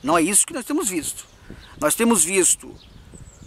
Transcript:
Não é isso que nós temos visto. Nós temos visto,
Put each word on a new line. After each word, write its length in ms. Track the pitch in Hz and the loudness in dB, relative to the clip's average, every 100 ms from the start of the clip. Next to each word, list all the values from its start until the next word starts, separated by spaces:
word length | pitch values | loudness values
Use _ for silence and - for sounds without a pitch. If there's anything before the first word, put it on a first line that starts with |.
Não 140 | 262 339 | 2 2
é 40 | |
isso 240 | 302 208 - | 4 2 0
que 80 | |
nós 120 | 320 - | -4 -4
temos 240 | 294 320 | -4 -2
visto. 360 | 180 - - - - - - - - | -4 -6 -10 -16 -20 -20 -20 -20 -2
Nós 160 | 151 - | -2 2
temos 280 | 233 226 | 2 4
visto, 520 | 160 190 170 - - - - - - - - - | 2 2 2 0 -4 -20 -20 -20 -20 -20 -20 -20